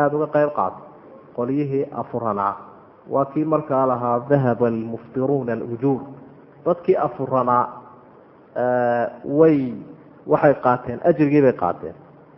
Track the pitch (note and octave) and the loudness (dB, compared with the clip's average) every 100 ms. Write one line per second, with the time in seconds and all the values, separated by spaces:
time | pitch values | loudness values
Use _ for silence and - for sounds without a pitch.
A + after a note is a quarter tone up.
0 | C#3+ D3 D3+ D3 D3 D3 F#2 - - - | 0 0 0 2 0 0 -4 -4 -14 -20
1 | - - - - A#2+ C#3 C#3+ C3+ C#3 - | -20 -20 -12 -6 -4 -2 -2 -2 -4 -6
2 | - B2 A2+ G2+ G2+ F#2+ - - - - | -8 -6 -4 -2 -2 -4 -10 -20 -20 -20
3 | - C3 C#3 - D#3 D3+ D3+ C3 C3 B2 | -4 -2 -2 -2 0 0 0 0 0 0
4 | A#2+ A#2+ B2+ C#3+ C3 A2+ A#2+ A2+ A2+ A#2 | 0 -2 2 2 2 2 0 0 -4 -10
5 | - - C3 C#3 A#2+ A2+ A#2+ A#2 C3+ C3 | -8 -4 -2 -2 -2 -6 -6 -4 -2 -2
6 | - - - - - - - F3 - F#3 | -4 -16 -20 -20 -20 -8 -2 0 0 0
7 | D3 - C3 C3 B2 B2 A#2+ - - - | 0 -4 -2 0 2 2 0 -6 -20 -20
8 | - - - - - - B2 B2 A#2+ A#2+ | -20 -20 -20 -20 -12 -4 0 2 2 0
9 | A#2+ - - C#3+ D#3+ D3+ C3 A2 - - | -2 -6 -4 4 4 4 0 -8 -14 -20
10 | - - - D3+ D#3 C3+ B2+ B2 - A#2+ | -20 -16 -2 2 4 4 2 0 -2 -2
11 | - D#3 D3+ D3 C3+ - F2 E2 D#2+ - | 0 2 4 6 4 4 -2 -4 -10 -14
12 | - - - | -20 -20 -20